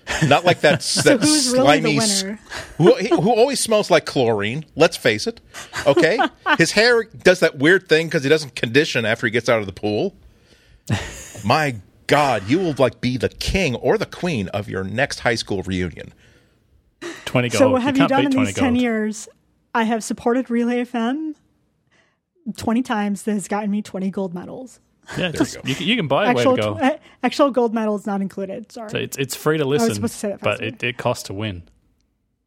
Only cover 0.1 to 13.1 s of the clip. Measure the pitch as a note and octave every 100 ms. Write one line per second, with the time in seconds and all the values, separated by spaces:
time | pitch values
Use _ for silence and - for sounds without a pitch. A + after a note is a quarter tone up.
0.1 | - D#3 D3 F3 E3+ D3+ C#3 - F#3+ D3
1.1 | - D4+ D4+ B3+ B3+ C4+ - A3+ - A3
2.1 | G3 F#3+ A3 - - - - E3 F3 G3
3.1 | F4 F3+ A3 C4+ C4 - G#3+ - E3 -
4.1 | D3 A#2 G#2+ G2+ C#3 - - E3 - B2+
5.1 | G#2+ A3+ - - - - - - D#4 C4
6.1 | A#3 D4+ - F#4 D4 E3 G#3 A#3 A#3 A3
7.1 | B2+ F#3 F3+ G#3+ D3 D3 F#3+ - D#3 E3
8.1 | E3 C3+ D#3 C#3+ - B2 B2 D#3 C3 A2
9.1 | A2+ A#2 A2+ A#2+ A2+ F#2+ F#2+ G#2+ G#2 F#3+
10.1 | - - _ _ _ _ _ - - -
11.1 | - - - G#2 D3 D3 A2+ - _ -
12.1 | D3 C#3+ A2+ G2 E3 F3+ C#3 B2+ - B2+